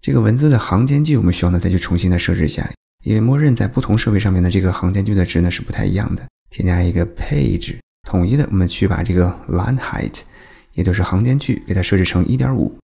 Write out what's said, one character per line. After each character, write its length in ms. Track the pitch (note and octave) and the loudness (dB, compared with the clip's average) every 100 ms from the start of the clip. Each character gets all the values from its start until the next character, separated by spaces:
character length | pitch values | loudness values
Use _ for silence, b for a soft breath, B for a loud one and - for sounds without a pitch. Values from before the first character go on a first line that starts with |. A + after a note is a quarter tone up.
这 120 | - | 0
个 80 | C3+ | 2
文 160 | G#2+ A#2 | 2 2
字 120 | D3+ | 4
的 80 | B2+ | 2
行 300 | - F#2 B2+ | 2 0 2
间 160 | C#3+ | 2
距 140 | D3+ C#3+ | 2 2
我 40 | |
们 120 | F2 | 2
需 100 | E2+ | 2
要 80 | F2 | 0
呢 80 | F2+ | 0
再 100 | F#2 | 0
去 80 | F#2 | 0
重 200 | - F2 | 0 -2
新 120 | F2+ | 2
的 80 | F2 | 0
设 160 | - | 0
置 120 | D#2+ D2+ | 0 0
一 20 | |
下， 240 | - - - _ _ | -2 -8 -10 _ _
因 120 | - G#2+ | -2 0
为 40 | |
默 180 | A2 C#3 | 2 2
认 160 | D3+ | 2
在 140 | A#2+ G2+ | 2 0
不 140 | - | -2
同 160 | - A2 | 0 0
设 120 | - | 2
备 80 | G2+ | 2
上 140 | G2+ | 2
面 100 | F#2 | 2
的 80 | F2+ | 2
这 120 | F#2+ | 2
个 100 | F#2 | 0
行 220 | F2+ F2+ | 0 0
间 100 | G2 | 0
距 100 | G2 | 0
的 120 | G2+ F2 | 0 0
值 160 | E2 | 2
呢 100 | F2 | 0
是 100 | E2+ | -2
不 120 | - | -6
太 100 | - | -4
一 120 | G2 F#2+ | -2 -2
样 200 | - - | -2 -6
的。 100 | - _ _ | -8 _ _
添 160 | - F#2 | -4 0
加 160 | F2 | 2
一 120 | F2 | 0
个 120 | F2 E2+ - | 0 -2 -4
page， 640 | - D3 A2 F#2 - A#2 - _ - | -4 0 0 -2 -6 -12 -16 _ -4
统 180 | F#2+ F2 | 0 2
一 120 | C3+ | 0
的 100 | D3 | 0
我 60 | G2+ | 0
们 100 | F2+ | 0
去 220 | - G2 | 0 0
把 160 | F2+ | 0
这 100 | F#2 | 0
个 140 | F2+ F2+ - - | 2 2 0 -4
line 280 | F2+ G2+ B2+ | -4 -2 -2
height， 440 | - - - - - B B B B | -4 -6 -8 -8 -16 B B B B
也 100 | - | -4
就 100 | F2+ | -2
是 80 | F#2 | 0
行 240 | F2+ F#2 A#2 | 0 0 2
间 120 | C3+ | 0
距， 240 | - - - | 0 -4 -2
给 60 | |
它 80 | F#2+ | -4
设 160 | F2 G2 | 0 2
置 80 | F#2 | 2
成 180 | F2+ | 0
一 140 | F2+ B2+ | 0 0
点 180 | C3 B2+ | 0 0
五。 220 | - - | -2 -6